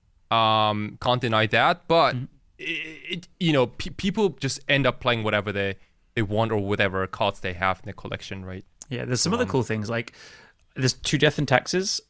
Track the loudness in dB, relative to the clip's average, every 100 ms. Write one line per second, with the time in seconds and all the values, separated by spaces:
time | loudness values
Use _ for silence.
0 | _ _ _ 2 4 4 2 0 -4 -4
1 | 0 0 2 2 4 4 4 2 2 2
2 | 4 0 -6 -14 _ _ -10 -8 -10 -14
3 | -10 -10 -10 _ 2 4 2 0 -10 -4
4 | -2 2 0 0 -4 -4 0 2 2 2
5 | 0 0 2 0 0 -2 -4 -4 -14 _
6 | _ -4 0 0 0 0 0 0 0 0
7 | -4 -2 -2 -2 -8 -2 -2 -2 -6 -12
8 | -10 -10 -10 -12 -10 -12 -14 _ -12 -8
9 | -4 -2 0 0 0 0 0 -2 -2 -4
10 | -6 -14 -20 -20 -20 _ _ -2 -2 0
11 | -2 2 2 2 2 2 2 -2 -2 -6
12 | -8